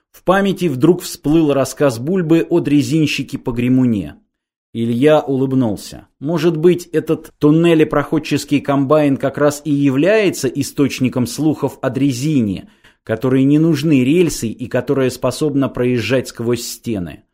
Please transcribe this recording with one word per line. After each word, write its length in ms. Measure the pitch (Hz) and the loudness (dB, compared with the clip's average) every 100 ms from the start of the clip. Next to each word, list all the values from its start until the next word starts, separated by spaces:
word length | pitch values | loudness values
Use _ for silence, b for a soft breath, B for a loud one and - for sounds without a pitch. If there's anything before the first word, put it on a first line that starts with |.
| b | b
В 140 | - | -8
памяти 420 | - 196 196 - 175 | 0 2 0 -2 -2
вдруг 360 | 127 151 175 | 2 2 2
всплыл 500 | - - 143 165 151 | -2 -6 0 2 2
рассказ 460 | 135 127 - 147 117 | 0 -2 0 0 0
Бульбы 480 | 139 190 156 165 - | -4 -2 2 2 2
о 120 | 170 | 0
дрезинщике-погремуне. 1600 | 147 147 120 160 147 - 127 - 131 120 123 131 123 104 76 - _ _ _ _ _ | 2 2 2 0 0 -2 -6 -8 -6 -2 2 2 2 0 -4 -14 _ _ _ _ _
Илья 460 | 117 117 117 147 151 | -6 -2 2 4 4
улыбнулся. 880 | 143 131 135 131 117 92 - 65 - _ | 2 -2 0 0 0 -4 -10 -18 -20 _
Может 360 | 139 170 170 156 | -6 0 0 2
быть, 300 | 175 170 - | 2 2 -2
этот 460 | 156 156 156 - - | -6 -2 -4 -6 0
туннелепроходческий 1200 | 151 160 170 160 151 151 139 156 147 143 - 139 | 2 4 4 4 4 0 -2 -4 -2 -4 -2 -2
комбайн 560 | - 139 135 151 147 131 | 0 -2 2 2 2 0
как 220 | 135 139 | -2 0
раз 240 | 147 147 | 0 0
и 60 | 156 | -4
является 800 | 143 139 131 170 220 190 - 131 | 0 2 2 2 2 0 -2 -4
источником 800 | 143 131 - 131 - 127 131 120 | -4 -6 -2 -2 0 -2 -2 -4
слухов 520 | - 151 135 135 - | -2 -2 -2 -4 -4
о 80 | 135 | -6
дрезине, 800 | 123 143 120 151 143 107 87 - b b b | -2 -2 -2 -2 0 0 -4 -10 b b b
которой 420 | - 113 131 131 | -6 -4 0 2
не 140 | 135 151 | 4 4
нужны 460 | 165 143 160 139 | 4 2 2 2
рельсы 440 | 127 170 160 - 113 | 4 2 2 0 -8
и 180 | 101 127 | -8 -6
которая 440 | 127 123 135 127 | -6 -2 0 -2
способна 580 | - 127 - 151 139 131 | -2 -6 -2 -2 0 -2
проезжать 600 | - 123 123 104 131 - | -2 -2 -2 0 -2 -4
сквозь 360 | - 117 120 | -6 -4 -4
стены. 600 | - - 120 104 82 64 _ | -6 -12 -8 -6 -8 -14 _